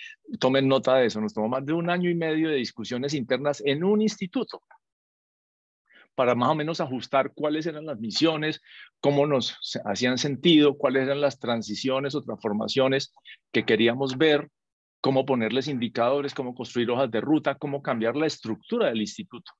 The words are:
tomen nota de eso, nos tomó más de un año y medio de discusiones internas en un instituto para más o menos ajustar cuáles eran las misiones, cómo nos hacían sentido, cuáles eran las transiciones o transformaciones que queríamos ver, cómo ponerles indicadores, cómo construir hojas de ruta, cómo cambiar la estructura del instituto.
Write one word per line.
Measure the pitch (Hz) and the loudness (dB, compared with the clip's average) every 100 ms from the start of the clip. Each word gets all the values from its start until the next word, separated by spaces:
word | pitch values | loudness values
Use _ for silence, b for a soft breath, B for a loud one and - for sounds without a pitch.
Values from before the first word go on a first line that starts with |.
| B B - 233 | B B -14 0
tomen | 127 135 135 | 2 4 4
nota | 135 - 131 | 2 4 4
de | 123 | 2
eso, | 107 | 0
nos | 107 | -4
tomó | 107 110 | -2 -4
más | 131 139 | -4 -4
de | |
un | 165 170 | -2 -2
año | 175 175 | 0 0
y | 170 | 0
medio | 160 156 160 | -2 0 0
de | 147 | 0
discusiones | 117 - 101 123 139 | -2 -6 -8 -6 -4
internas | 147 113 127 143 139 | -4 -2 -2 0 -2
en | 131 143 | -2 0
un | 180 208 | 2 2
instituto | 214 - 185 262 - - - - _ _ _ _ _ _ _ _ _ _ b b b - | 2 -2 -6 -4 -6 -10 -18 -20 _ _ _ _ _ _ _ _ _ _ b b b 0
para | 123 120 | 2 2
más | 127 | 2
o | 156 | 0
menos | 151 160 | -2 -4
ajustar | 156 127 - 139 135 | -4 -6 -2 0 0
cuáles | - 147 151 160 | -4 -4 -2 -4
eran | 151 156 | -8 -10
las | 127 | -8
misiones, | 110 95 160 156 156 151 B B B _ | -6 0 2 2 -2 -6 B B B _
cómo | 139 143 147 | 2 2 2
nos | 139 - - - - - | 2 0 -6 -10 -8 -6
hacían | 98 123 127 | -2 0 0
sentido, | 147 135 175 160 147 139 | -2 2 6 8 6 4
cuáles | 135 135 | 0 0
eran | 131 139 | 0 0
las | 143 - | -2 -2
transiciones | 117 117 107 104 131 131 139 143 | -4 -4 -4 -6 -2 -2 -2 -4
o | |
transformaciones | - 107 110 104 107 - 131 135 - _ B B _ | -6 -6 -4 -2 0 2 2 2 -2 _ B B _
que | 120 113 | -2 2
queríamos | 110 117 123 135 127 | 4 4 2 -2 2
ver, | 156 147 147 _ _ _ _ _ | 4 4 0 _ _ _ _ _
cómo | 131 135 135 | 0 2 2
ponerles | 127 110 120 139 | 0 0 0 -2
indicadores, | 131 117 127 117 143 139 - | -4 -4 0 0 0 -2 -6
cómo | 127 | -8
construir | 123 110 123 117 | -10 -6 -2 0
hojas | 123 135 | 0 0
de | 113 | 0
ruta, | 110 151 143 135 | 0 0 0 -4
cómo | 147 139 | -6 -6
cambiar | - 123 113 127 | -4 -2 -2 0
la | 156 | -2
estructura | - 113 104 - 233 190 | -4 -6 -8 -4 -2 0
del | 113 | 0
instituto. | 104 - - 92 - | -4 -8 -14 -16 -18